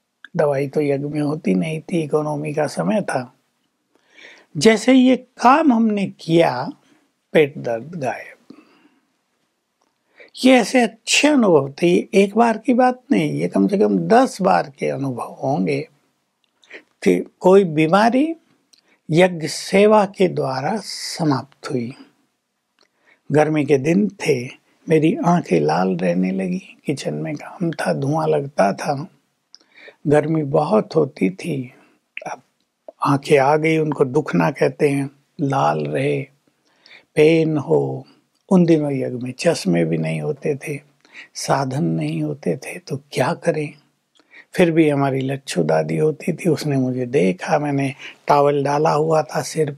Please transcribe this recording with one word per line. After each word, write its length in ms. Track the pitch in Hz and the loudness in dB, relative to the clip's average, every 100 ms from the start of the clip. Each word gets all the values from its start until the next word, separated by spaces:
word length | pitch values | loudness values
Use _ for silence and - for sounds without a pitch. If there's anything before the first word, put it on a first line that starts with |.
| _ _ - 160 | _ _ -10 -2
दवाई 320 | 147 139 139 | 0 0 -4
तो 120 | 156 | -2
यज्ञ 280 | 143 139 147 | -2 -2 -4
में 120 | 151 | -4
होती 340 | 147 156 - | -4 -4 -2
नहीं 260 | 185 160 160 | -2 -2 -8
थी, 220 | - 170 | -6 -6
इकोनॉमी 520 | 147 151 151 147 151 | -2 -4 -4 -6 -6
का 120 | 147 147 | -4 -4
समय 340 | - 135 214 | -4 -2 -2
था। 340 | 151 135 123 _ _ _ _ _ _ _ _ _ - - _ 156 | -2 -6 -6 _ _ _ _ _ _ _ _ _ -20 -20 _ 2
जैसे 360 | 208 220 - | 4 4 4
ये 240 | 262 254 254 | 6 6 2
काम 560 | - - 240 285 311 | -2 2 4 6 4
हमने 340 | 226 226 208 190 | 4 2 0 -4
किया, 640 | - - 165 160 123 165 - _ _ _ _ _ | -6 0 4 4 0 -8 -10 _ _ _ _ _
पेट 260 | 180 143 143 | 2 2 0
दर्द 380 | 131 113 135 180 | -6 -6 -8 -8
गायब। 580 | 123 104 - - _ - _ _ _ _ _ _ _ _ _ _ _ _ _ _ _ _ - - | -6 -6 -12 -20 _ -20 _ _ _ _ _ _ _ _ _ _ _ _ _ _ _ _ -20 0
ये 80 | 254 | 4
ऐसे 280 | 254 196 254 | 4 4 0
अच्छे 480 | 226 - - - 285 | 0 -4 -2 0 2
अनुभव 440 | 294 214 156 139 - | 4 4 4 2 0
थे, 40 | 175 | 2
ये 220 | 185 240 | 2 2
एक 220 | 202 196 208 | 2 2 2
बार 220 | 233 220 | 2 0
की 160 | - | 0
बात 280 | 240 254 254 - | 2 2 0 -2
नहीं, 220 | 202 151 | 0 0
ये 160 | 147 175 | -2 -2
कम 200 | 190 196 | 0 2
से 100 | 196 | 2
कम 200 | 214 196 | 2 2
दस 440 | 170 226 262 - | 4 4 4 0
बार 300 | 185 180 151 - | 0 0 -2 -6
के 80 | 151 | -6
अनुभव 520 | 139 135 117 - - | -4 -6 -6 -10 -8
होंगे 460 | 135 147 180 139 156 _ _ _ _ _ _ _ _ - _ _ | -4 -2 -2 -4 -6 _ _ _ _ _ _ _ _ -20 _ _
कि 280 | 196 185 - - | 0 0 -2 0
कोई 240 | 180 196 | 6 6
बीमारी 720 | 185 156 156 196 226 262 311 330 _ _ _ _ _ _ - | 4 0 2 4 4 2 -2 -4 _ _ _ _ _ _ -2
यज्ञ 380 | 160 185 170 156 | 2 4 2 -8
सेवा 560 | - - 190 208 214 | -8 -2 4 6 4
के 240 | 196 - 180 | 2 0 -2
द्वारा 480 | 143 139 131 143 214 | 0 -4 -4 -4 -6
समाप्त 840 | - - - - 160 127 - _ - | -8 -12 -10 -4 -2 -2 -4 _ -8
हुई। 240 | 131 117 135 - _ _ _ _ _ _ _ _ _ _ _ - | -6 -6 -12 -20 _ _ _ _ _ _ _ _ _ _ _ -2
गर्मी 320 | 147 151 156 | 0 2 0
के 140 | 135 143 | 2 0
दिन 300 | 143 180 208 | 2 0 0
थे, 380 | - - 127 123 - _ _ - | -4 -2 -2 -4 -16 _ _ 0
मेरी 280 | 160 160 285 180 | 2 2 0 0
आंखें 340 | 175 - 82 | 0 0 0
लाल 360 | 73 - 92 90 | 0 0 -2 -2
रहने 340 | 90 87 92 | -2 0 -2
लगी। 480 | 95 95 92 - - - | -2 -4 -6 -10 -14 -8
किचन 280 | 139 165 | -6 -6
में 220 | 151 156 147 | -8 -8 -10
काम 340 | - - 170 | -12 -6 -6
था, 220 | 156 190 | -4 -4
धुआं 360 | 156 139 156 156 | -2 -2 -2 0
लगता 440 | 151 139 - 202 | -2 -4 -2 0
था, 360 | - - 135 170 _ _ _ _ _ _ _ - _ 156 | 0 -6 -6 -8 _ _ _ _ _ _ _ -20 _ 0
गर्मी 360 | 147 151 160 | 0 2 -2
बहुत 540 | 143 156 151 214 - 160 | 0 -2 0 0 0 -2
होती 340 | 147 - - | -2 -2 -4
थी। 420 | 185 175 139 123 _ _ _ _ - - | -4 -8 -8 -8 _ _ _ _ -16 -14
अब 100 | 127 _ _ _ _ - - 135 | -14 _ _ _ _ -20 -6 -2
आंखें 320 | 139 143 147 | -2 2 2
आ 180 | 135 156 | 4 2
गई, 220 | 160 160 | 2 0
उनको 260 | 156 143 | -2 -2
दुखना 460 | 135 139 143 175 165 | 0 0 -2 0 0
कहते 380 | 147 147 139 151 | 0 -2 0 -2
हैं, 220 | 139 139 _ _ - | 0 -6 _ _ -6
लाल 460 | 139 139 143 151 147 | -4 0 0 -2 -4
रहे, 360 | 147 143 143 135 _ _ _ _ _ _ - _ | -4 -2 -4 -8 _ _ _ _ _ _ -20 _
पेन 420 | - 151 165 160 156 | 2 4 4 2 -2
हो। 500 | 156 151 135 131 - _ _ _ - | 0 0 0 -6 -12 _ _ _ 0
उन 160 | 190 | 4
दिनों 280 | 170 160 147 | 6 4 2
यज्ञ 260 | 135 127 123 | -4 -4 -6
में 160 | 127 127 | -10 -2
चश्मे 460 | 170 156 - 85 | -2 0 0 0
भी 140 | 80 82 | 0 -2
नहीं 220 | 160 78 | -4 -4
होते 360 | 76 76 156 143 | -6 -6 -6 -6
थे, 240 | - 139 _ _ _ - - | -8 -12 _ _ _ -20 -20
साधन 500 | - - 139 135 131 | -12 -4 -2 -2 -2
नहीं 380 | 170 160 156 - | -2 -2 -4 -4
होते 340 | 151 73 90 135 | -6 -6 -6 -6
थे, 220 | - 180 | -8 -14
तो 180 | - 139 - | -10 -12 -8
क्या 200 | - 135 | -4 -4
करें? 420 | 170 170 156 143 - _ _ _ _ _ - - | -2 -4 -4 -6 -12 _ _ _ _ _ -20 -10
फिर 160 | - 175 | 0 2
भी 180 | 160 156 | 4 2
हमारी 320 | 143 139 135 | 2 0 -2
लच्छू 420 | 131 139 - 180 | -4 -6 -6 -4
दादी 340 | 156 160 156 160 | 0 0 0 0
होती 360 | 156 147 - | -2 -2 -6
थी, 160 | 160 180 | -4 -2
उसने 280 | 139 151 139 | -2 0 -2
मुझे 300 | 127 127 123 | -2 -4 -2
देखा, 520 | 139 185 180 - 156 | 0 0 -2 -2 -2
मैंने 360 | 147 139 139 135 - - - | -2 -2 -4 -6 -18 -12 0
towel 380 | 147 143 143 | 2 4 2
डाला 260 | 139 147 156 | 0 0 0
हुआ 320 | 151 160 156 | 0 0 0
था 200 | 147 165 | -2 -6
सिर 340 | - 165 151 | -6 -4 -4